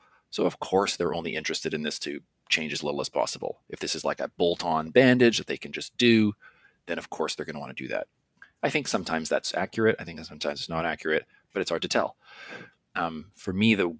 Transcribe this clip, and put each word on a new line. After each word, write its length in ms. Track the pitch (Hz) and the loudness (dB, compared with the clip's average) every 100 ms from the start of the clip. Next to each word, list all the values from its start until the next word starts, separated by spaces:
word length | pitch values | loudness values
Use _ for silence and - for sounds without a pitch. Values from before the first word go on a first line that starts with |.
| _ _ _ | _ _ _
So 160 | - 87 | -2 -2
of 140 | - | -2
course 360 | - 95 98 - | 0 2 2 0
they're 180 | 85 | -2
only 220 | 82 82 76 | -2 -4 -6
interested 380 | 76 78 80 | -4 -4 -4
in 100 | 78 | -4
this 160 | 76 - | -4 -4
to 220 | 76 71 - _ - | -6 -8 -12 _ -4
change 240 | - 78 | -2 -2
as 100 | 73 | -4
little 180 | 73 71 | -4 -2
as 80 | 71 | -2
possible. 520 | 71 57 - - - - | 0 -2 -2 -8 -10 -12
If 100 | - | -8
this 160 | 80 78 | -4 -2
is 80 | |
like 160 | 73 73 | -2 -4
a 120 | 65 - | -6 0
bolt-on 540 | 90 87 87 80 80 | 0 0 0 -2 2
bandage 460 | 123 131 127 120 101 | 6 8 8 6 4
that 100 | - | -2
they 100 | - | -8
can 140 | - | -8
just 240 | - - - | -10 -8 2
do, 360 | 120 113 107 104 - _ _ _ - | 6 6 6 0 -10 _ _ _ -10
then 120 | 82 | -8
of 120 | - | -8
course 260 | - 76 - | -4 -4 -4
they're 100 | 73 | -6
gonna 140 | 73 | -8
wanna 140 | 67 | -10
do 140 | - 65 | -10 -6
that." 180 | 50 50 _ _ _ - _ | -6 -6 _ _ _ -20 _
I 80 | 147 | 0
think 180 | 156 135 | 0 0
sometimes 400 | 107 85 80 78 | -2 0 -2 0
that's 260 | 73 - | 0 0
accurate. 440 | 80 95 - 110 104 | -2 -2 2 4 4
I 60 | 85 | -2
think 180 | 85 | -12
sometimes 380 | 80 76 156 147 | -12 -8 -6 -4
it's 80 | - | -4
not 160 | 165 165 | -2 -2
accurate, 400 | 156 - 78 - _ _ | -2 0 0 -2 _ _
but 100 | 98 | -4
it's 80 | 92 | -2
hard 120 | 87 | -2
to 60 | - | 0
tell. 280 | 123 82 - - - - - - _ _ - | 0 0 -4 -20 -20 -16 -16 -18 _ _ -6
Um, 360 | 85 80 - | -4 -6 -12
for 180 | - - | -10 -6
me, 240 | 92 110 104 | 2 6 6
the, 220 | 87 80 | 2 -2